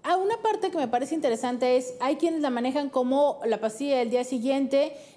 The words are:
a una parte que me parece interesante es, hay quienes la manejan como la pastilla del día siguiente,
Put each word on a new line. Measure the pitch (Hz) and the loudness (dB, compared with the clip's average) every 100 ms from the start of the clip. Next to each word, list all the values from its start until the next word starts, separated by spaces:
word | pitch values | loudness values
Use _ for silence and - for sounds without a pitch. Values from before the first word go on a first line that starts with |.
a | - 370 | 0 0
una | 392 453 | 2 0
parte | 453 427 381 | 0 0 -2
que | 320 | -2
me | 254 | 0
parece | 240 254 | 0 -2
interesante | 320 277 226 254 247 254 254 | -2 0 0 -2 0 2 2
es, | 254 - | 0 -4
hay | 254 302 | -2 0
quienes | 330 330 | 0 0
la | 294 | -2
manejan | 240 247 269 285 | 0 -2 -2 -2
como | 269 247 269 294 - 233 | 0 2 4 4 2 -2
la | 214 | -2
pastilla | 214 220 285 262 | -2 -4 0 0
del | 240 | 2
día | 247 | 0
siguiente, | 247 262 233 269 269 277 302 - - | 0 -2 0 0 2 2 2 -2 -16